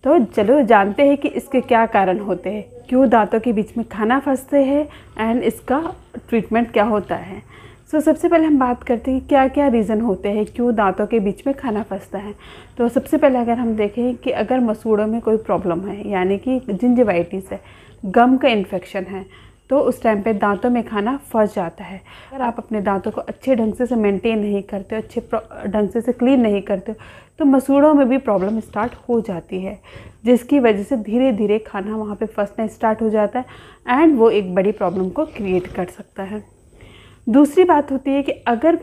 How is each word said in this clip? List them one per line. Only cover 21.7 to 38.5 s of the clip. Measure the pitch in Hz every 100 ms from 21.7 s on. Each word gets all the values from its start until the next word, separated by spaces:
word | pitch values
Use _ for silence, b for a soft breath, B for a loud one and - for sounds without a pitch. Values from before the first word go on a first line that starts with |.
| -
है। | 180 185 B B B
अगर | 269
आप | 247 233
अपने | - 214
दांतों | 196 196 214
को | -
अच्छे | - - - 247
ढंग | 220
से, | 190 240
से | 240
मेंटेन | 208 196 226 226
नहीं | 208 202
करते | 190 202 196 220
हो, |
अच्छे | 214 -
प्रो-, | 233 226 - - 202
ढंग | 208 202
से, | 233
से | 226
क्लीन | 240 247 269
नहीं | 220 202
करते | 190 196 208
हो, | 214 B B B _
तो | 302
मसूड़ों | 262 262 277 302
में | 294 262
भी | 262
प्रॉब्लम | 254 202 190 220
स्टार्ट | - 208 233 - -
हो | 233
जाती | 214 175 - 190
है, | 190 202 B B B B 220
जिसकी | 240 - 285
वजह | 233 208
से | 202 262
धीरे-धीरे | 208 226 262 208 208 214
खाना | 220 208 196 220
वहाँ | 208 202
पे | 220
फंसना | 208 202 - 220
स्टार्ट | - 226 214
हो | 226
जाता | 214 208 247
है | 254 B B B - 247
and | 330 277
वो | 226
एक | 208 190 180
बड़ी | 190
प्रॉब्लम | 214 208 185 185
को | 180 311
क्रिएट | - 202 185 180
कर | - 180
सकता | - - -
है। | 196 214 - _ _ b b b b b -
दूसरी | 240 294 370
बात | 359 302 285
होती | 269 269
है | 277
कि | 277
अगर | - -